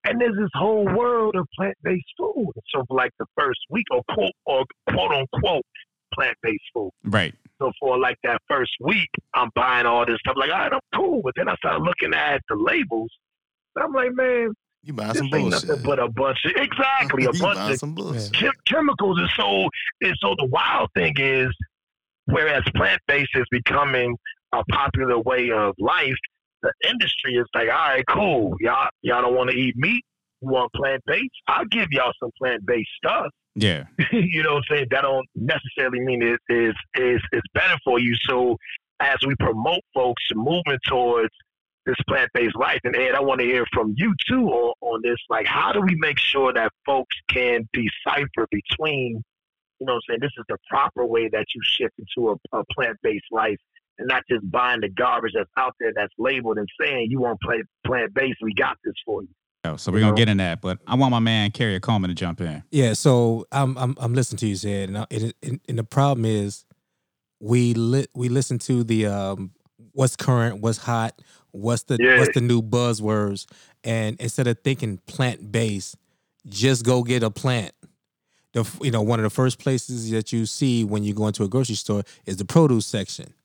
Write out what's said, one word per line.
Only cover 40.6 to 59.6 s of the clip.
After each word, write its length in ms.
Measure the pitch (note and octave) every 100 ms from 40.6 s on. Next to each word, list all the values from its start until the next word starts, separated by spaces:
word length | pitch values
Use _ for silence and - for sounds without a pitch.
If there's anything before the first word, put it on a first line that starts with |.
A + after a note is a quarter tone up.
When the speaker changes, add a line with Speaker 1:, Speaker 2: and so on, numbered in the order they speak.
| D#3+ C3+ -
Speaker 1:
towards 440 | C3 A#2+ A#2 A2 _ _ _ _ _ -
this 100 | - -
plant-based 480 | C3+ B2 G2+ A#2 -
life, 240 | D#3+ C#3+
and 100 | B2
Ed, 200 | B2 B2+
I 60 | C3
wanna 240 | C#3 B2+
hear 200 | B2 B2+ A#2
from 220 | B2+ G#2+ G#2+
you 180 | A3 F3 -
too 180 | B3+ A3+
on, 260 | A#3+ - -
on 180 | A#3+ A3+
this. 140 | A#3+ A#3+ -
Like, 160 | A3+ G3+
how 260 | - -
do 80 | G#3
we 140 | F#3+ E3+
make 220 | D#3 C#3+
sure 340 | - C#3 C3
that 180 | B2+ A2 _
folks 320 | - C3+ B2+ - -
can 400 | B2+ B2 A#2 A2+
decipher 760 | B2+ A2 - - D3 C#3 - A2
between, 720 | G#2 - - D#3 C#3 B2 A2+ - _ _ _ _ _
you 60 | C3
know 80 |
what 80 | A#2 -
I'm 60 |
saying, 60 | A2+
this 120 | C#3 A#2+
is 60 | A2
the 100 | G2+ -
proper 360 | - D3 - B2
way 220 | A#2 A2
that 180 | G#2+ G#2+
you 60 | A#2+
shift 300 | - - A#2 -
into 320 | A2 - A2+ G#2 -
a, 60 | A2
a 60 | -
plant-based 540 | - A#2+ G#2+ - - -
life 260 | A2 A2 G2+ _ _ _ -
and 100 | B2+
not 140 | C3 -
just 180 | A#2+ F#2+
buying 300 | A2+ B2 A#2+
the 80 | G#2
garbage 440 | F#2+ B2 A#2+ A2+
that's 160 | G#2 G2 -
out 160 | B2+ -
there 120 | A2+
that's 180 | G#2+ G2+ -
labeled 380 | B2 C3+ A#2 G#2+
and 100 | G2 -
saying, 280 | D3+ C3+ A2+
"You 100 | C3
want 180 | A#2+ A2+
plant, 260 | - A#2 G#2 _ -
plant-based, 520 | B2+ G#2+ G2+ C3+ -
we 120 | A2
got 240 | - - -
this 100 | - -
for 180 | - G#2+
you." 60 | F2+ _ _ _